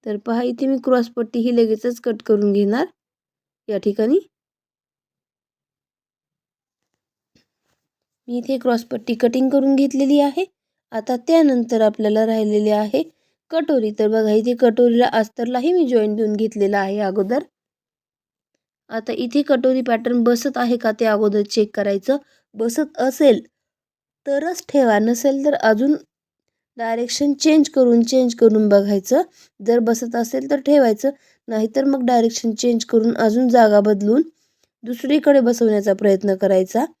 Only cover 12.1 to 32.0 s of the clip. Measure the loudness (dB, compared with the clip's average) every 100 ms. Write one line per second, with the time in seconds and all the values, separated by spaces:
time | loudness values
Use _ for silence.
12.1 | 0 0 0 0 0 0 0 0 -4 -4
13.1 | _ _ _ _ -6 0 -2 -2 -2 0
14.1 | 0 2 0 0 2 0 4 2 4 2
15.1 | 0 -4 -6 -6 -2 -2 0 0 0 0
16.1 | -2 -2 -2 -4 -2 -2 0 -2 -4 -4
17.1 | -4 -2 -4 -6 _ _ _ _ _ _
18.1 | _ _ _ _ _ _ _ _ -10 -8
19.1 | -6 -4 -2 0 0 2 0 -2 -2 -2
20.1 | 0 2 0 -2 -4 -2 -2 -2 -2 0
21.1 | 2 0 0 -2 -2 -2 -2 -2 -4 -2
22.1 | -4 _ _ _ -6 -6 -2 -6 -2 -4
23.1 | 2 4 4 -2 _ _ _ _ _ _
24.1 | _ -6 -4 -4 -8 -2 0 2 2 0
25.1 | 0 0 0 0 0 0 0 0 -2 -6
26.1 | _ _ _ _ _ _ -10 -6 -4 -6
27.1 | -4 -2 0 2 4 2 2 4 4 2
28.1 | 2 0 4 4 4 4 4 2 -4 0
29.1 | -2 -2 _ _ _ -2 0 0 -2 -4
30.1 | -6 -4 -6 -4 -4 2 4 4 2 -2
31.1 | -4 _ _ -8 -4 -4 -2 -2 0